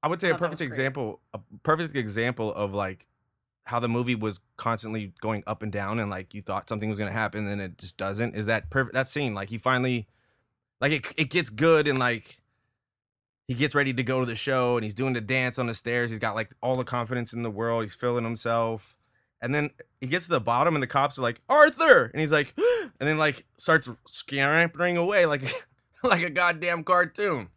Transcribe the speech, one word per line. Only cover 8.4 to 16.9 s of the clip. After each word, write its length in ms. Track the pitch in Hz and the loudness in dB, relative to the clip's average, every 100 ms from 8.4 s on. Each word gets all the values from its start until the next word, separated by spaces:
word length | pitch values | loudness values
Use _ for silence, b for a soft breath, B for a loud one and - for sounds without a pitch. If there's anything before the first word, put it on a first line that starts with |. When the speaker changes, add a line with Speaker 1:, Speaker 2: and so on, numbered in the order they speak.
| 104 | -2
Speaker 1:
that 240 | 110 78 | -2 0
perf-, 220 | 135 127 | -2 0
that 160 | 127 131 | -2 -2
scene. 260 | 147 135 | -2 -2
Like, 160 | 101 98 | -4 -8
he 80 | 113 | -4
finally, 500 | 127 127 127 123 104 _ _ _ _ _ _ _ | 0 2 2 -2 -6 _ _ _ _ _ _ _
like, 120 | 139 | 0
it, 140 | 151 - - | 0 -4 -4
it 120 | 151 | 0
gets 180 | 175 135 | 0 -2
good, 380 | 107 160 160 147 | 2 6 6 6
and, 100 | 131 | 2
like, 400 | 123 117 - - _ _ _ _ _ _ _ _ _ _ - | 2 0 -6 -20 _ _ _ _ _ _ _ _ _ _ -8
he 80 | 120 | -2
gets 180 | 143 | 0
ready 180 | 147 135 | 2 0
to 120 | 123 | 0
go 160 | 120 131 | -2 0
to 60 | 123 | -2
the 80 | 113 | -4
show, 420 | - 131 123 120 | -2 0 2 0
and 60 | |
he's 100 | 110 | -2
doing 200 | 104 131 | -4 -2
the 80 | 123 | -2
dance 360 | 107 131 127 123 | -2 -2 -2 -2
on 80 | 120 | -4
the 80 | |
stairs. 380 | 113 - 120 120 | -4 -4 -2 -2
He's 80 | 110 | -2
got, 160 | 113 104 | -4 -4
like, 160 | 110 _ | -8 _
all 160 | 123 127 | -4 -2
the 60 | |
confidence 500 | 123 | -2